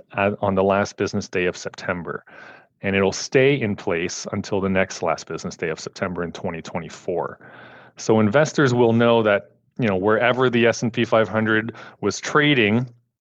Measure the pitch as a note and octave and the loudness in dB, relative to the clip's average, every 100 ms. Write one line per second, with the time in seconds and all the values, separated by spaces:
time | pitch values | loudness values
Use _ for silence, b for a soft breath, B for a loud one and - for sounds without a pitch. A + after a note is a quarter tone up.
0 | - - G2+ G#2 G2+ F#2+ G2 F#2+ G2+ - | -10 -2 -2 0 -2 2 2 2 0 -4
1 | G2 G2+ F2 F#2 F2+ - - - - F2 | -4 -4 -6 -4 -2 -4 -12 -10 -8 -6
2 | E2+ - - B B B B _ G2+ G2 | -8 -12 -14 B B B B _ -4 0
3 | F#2+ - - C3+ C3+ C#3+ A2 G2 - E2+ | 0 -2 0 2 4 2 -2 -4 -4 -4
4 | F2+ - - G2+ - G2+ F#2+ F#2+ F#2+ - | -4 -8 -8 -8 -4 -2 0 0 -2 -2
5 | F2 D#2+ - E2 F2 - E2 D#2 - - | -4 -4 -6 -10 -10 -8 -6 -6 -10 -8
6 | F#2+ F2 E2+ - F#2+ E2 - F2+ D#2+ - | -6 -6 -8 -8 -8 -8 -10 -10 -12 -12
7 | - E2+ C#2 - B B B B B - | -6 -6 -6 -10 B B B B B -10
8 | - A2 G#2 C#3 D3+ - C3+ A#2+ A#2 A#2 | 0 2 4 2 2 2 2 4 4 4
9 | A#2 A#2 G#2+ G2+ - _ _ - A2+ F#2+ | 4 4 4 2 -2 _ _ -4 -2 0
10 | G2+ A2+ A#2+ B2 B2+ A#2 A#2 - A#2 B2 | 2 2 2 2 2 4 2 2 -2 -2
11 | A2 A2+ G2+ A2 A2 A2 A#2 B B B | 2 2 2 0 0 0 -2 B B B
12 | G2+ - - D3+ D3 C3+ G#2 A2+ B2+ - | -4 -4 0 2 4 4 4 2 -2 -10
13 | _ _ | _ _